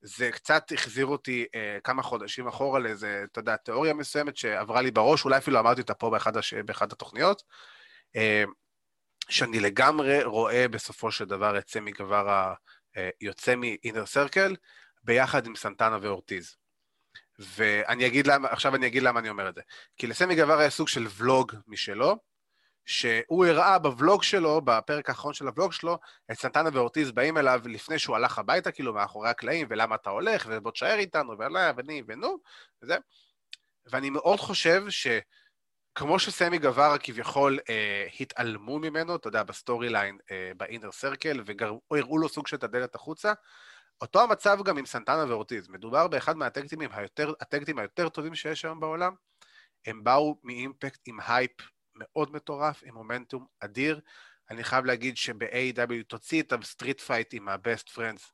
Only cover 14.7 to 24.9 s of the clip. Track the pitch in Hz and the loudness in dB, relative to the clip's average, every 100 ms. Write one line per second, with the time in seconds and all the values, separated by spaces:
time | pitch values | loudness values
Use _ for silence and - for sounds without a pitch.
14.7 | - - _ - 120 131 143 117 110 107 | -20 -20 _ 0 2 4 2 -2 -6 -8
15.7 | 95 110 110 104 95 - 95 85 - _ | 0 2 2 -2 -6 -6 -10 -10 -20 _
16.7 | _ _ _ _ - _ _ 95 - 107 | _ _ _ _ -20 _ _ -18 0 2
17.7 | 104 107 120 127 123 139 139 135 120 143 | 4 2 2 2 4 6 4 4 0 2
18.7 | 131 127 120 131 117 113 101 95 90 - | 2 2 2 2 2 -2 -4 -6 -6 -16
19.7 | - - _ 120 113 180 170 151 151 147 | -20 -20 _ -8 0 2 4 6 6 4
20.7 | - 156 - 113 98 120 131 120 113 107 | 2 -2 -2 -4 -2 4 4 4 -4 -14
21.7 | 104 - 101 135 220 _ _ _ _ _ | -8 -6 0 2 0 _ _ _ _ _
22.7 | _ - - 123 113 117 170 180 156 180 | _ -6 -2 2 0 0 4 6 6 6
23.7 | 190 151 120 151 202 - 196 165 151 135 | 6 4 2 4 6 4 2 4 2 4
24.7 | 113 - | 2 2